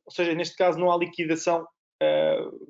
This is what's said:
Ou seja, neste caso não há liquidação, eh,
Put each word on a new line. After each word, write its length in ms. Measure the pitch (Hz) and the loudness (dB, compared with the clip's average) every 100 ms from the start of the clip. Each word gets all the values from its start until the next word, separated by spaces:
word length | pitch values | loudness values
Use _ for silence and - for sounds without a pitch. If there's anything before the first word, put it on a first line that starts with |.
Ou 80 | - | -14
seja, 220 | - 175 | -4 -2
neste 220 | 165 170 - | -2 -4 0
caso 220 | 185 160 | 0 2
não 120 | 180 | 2
há 60 | 175 | 2
liquidação, 720 | 175 175 160 160 - 170 165 _ _ _ | 0 -4 -4 -2 0 -2 -4 _ _ _
eh, 400 | 156 151 156 156 - - | 0 2 2 0 -4 -12